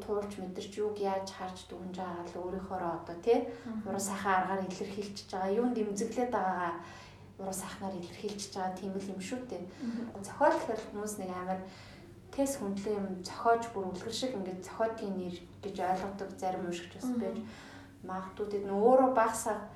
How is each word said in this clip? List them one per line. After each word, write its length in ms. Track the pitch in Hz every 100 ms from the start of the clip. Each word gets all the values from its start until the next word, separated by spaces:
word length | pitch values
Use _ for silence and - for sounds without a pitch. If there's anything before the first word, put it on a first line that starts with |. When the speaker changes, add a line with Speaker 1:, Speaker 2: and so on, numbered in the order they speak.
Speaker 1:
туулж 300 | - 202 202
мэдэрч, 380 | - 185 185 196
юуг 240 | - 214 202
яаж 320 | 196 190 196
харж 400 | - 185 185 -
дүгнж 240 | 180 185
байгаа 320 | 185 185 175 175
л 120 | 180
өөрийнхөөроо 500 | 180 190 - 185 170 165
одоо, 180 | - 170
тий. 240 | 233 254 - -
Speaker 2:
Мгм. 240 | 240 214 196
Speaker 1:
Уран 160 | 196
сайхан 320 | 202 196 196
аргаар 320 | 185 185 196 190
илэрхийлчихэж 640 | - 202 202 202 - -
байгаа, 240 | 185 190
юунд 220 | 214 247 220
имзэглээд 520 | 208 202 233 247 247
байгаагаа 400 | 214 185 180 175 170 - - - - - -
уран 180 | 190
сайхнаар 400 | 185 - - 196
илэрхийлчихэж 600 | 180 175 - 208 196 -
байгаа 200 | 202 185
тийм 180 | 185 196
л 160 | 190 196
юм 60 | 185
шүү 180 | - 254 -
дээ. 160 | 180
Speaker 2:
Мгм. 400 | 180 - 240 233 233 202
Speaker 1:
Зохиол 380 | - - 302 -
гэхээр 240 | - 214
хүмүүс 320 | - 208 208 -
нэг 140 | 185
амар 300 | 180 180 190 - - - - - - -
тес 260 | - 269 -
хөндлөн 400 | 202 196 214 202
юм 80 | 196 180
зохиож 420 | 180 - 233 233 233
бүр 140 | 196 185
үлгэр 260 | 185 220
шиг 200 | - 262
ингээд 320 | 208 190 180 -
зохиодгийн 480 | - 226 220 202 185
нэр 200 | 180 175 - -
гэж 160 | 196 185
ойлгодог 520 | 180 185 202 196 190
зарим 340 | - 185 185 175
уншигч 260 | - -
бас 120 | - 254
Speaker 2:
Мгм. 140 | 233
Speaker 1:
байж 160 | 226 226 220 - - - - -
магадгүй. 460 | 185 185 190 - 208
Тэд 180 | 202 196
нөө 160 | 196
өөрөө 280 | 233 262 262
багасаа 440 | 233 233 - 233 202 -